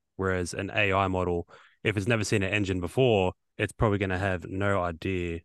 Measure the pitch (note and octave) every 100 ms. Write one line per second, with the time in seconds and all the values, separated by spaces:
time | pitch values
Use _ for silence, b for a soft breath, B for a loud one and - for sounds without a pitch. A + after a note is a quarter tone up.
0 | _ - F#2+ F#2 F2 - G2+ G#2+ G2+ F#2+
1 | F#2+ F#2 F2+ F2 - b b b - G#2+
2 | G2 A#2 G#2 A2 F#2+ G#2 F#2+ F#2 F2 -
3 | C3 G#2 F#2 - _ - G#2+ - A2+ G2+
4 | G2 F#2 G2 F2+ E2+ F#2+ G2+ G2 F2 E2
5 | F#2+ F#2 F2 E2+